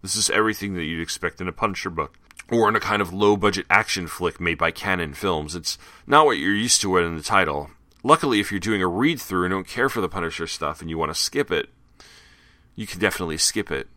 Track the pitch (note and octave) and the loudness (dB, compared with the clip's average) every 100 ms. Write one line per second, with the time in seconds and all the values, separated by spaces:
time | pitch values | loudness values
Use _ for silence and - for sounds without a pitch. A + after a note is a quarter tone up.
0 | G2 A2 G#2 G2+ A2 G#2+ G2+ F2+ D#2 E2 | -4 0 2 4 2 0 -4 -4 -4 -4
1 | E2 - E2+ - F#2 - A2 F#2 F#2 D#2+ | -6 -4 -6 -4 -8 -2 -4 -2 -6 -4
2 | D2 - _ - - A#2 G#2+ A2 - G#2 | -6 -8 _ -20 -2 2 4 2 2 0
3 | F#2 F#2+ G#2 G#2 G#2 F#2+ - G2 A2 - | 0 2 4 6 2 0 2 2 2 -4
4 | E2+ - F2 - F2 E2 E2 - G#2 F#2 | -4 -4 -4 -2 -2 0 -2 -2 -2 -2
5 | D#2+ C#2+ G2+ E2 D2+ E2+ D#2+ - - - | -4 -4 -2 -2 -4 -8 -6 -8 -12 -20
6 | - D3 D3+ F#2+ D#2+ G#2 A#2 - G2+ F#2 | 4 6 6 4 0 0 2 2 4 2
7 | E2+ E2 - G2 E2+ D2 D2 - _ _ | 2 -4 2 2 4 -2 -6 -16 _ _
8 | A#2+ D#3+ D3 G#2+ G2+ G2+ F#2+ G#2+ F#2 F2 | 4 4 4 2 0 -4 -2 0 0 2
9 | C#3 D3+ - F#2 F2+ F#2+ F#2 A#2 C3 B2 | 0 0 -4 -2 0 -2 -4 -2 -2 0
10 | F#2 F#2+ E2 - E2 - D2+ D#2+ E2 D#2+ | -4 -4 -6 -6 -8 -4 -6 -6 -6 -4
11 | D#2 D2 - C#3+ C#3 E2 - _ _ _ | -2 -2 -2 -2 0 -2 -4 _ _ _
12 | - - - _ _ _ _ - G#2+ F2+ | -20 -20 -20 _ _ _ _ -14 -12 0
13 | G#2 - F2 D#2 - G#2+ G2 C#2+ - | 0 0 -4 0 0 0 -4 -6 -6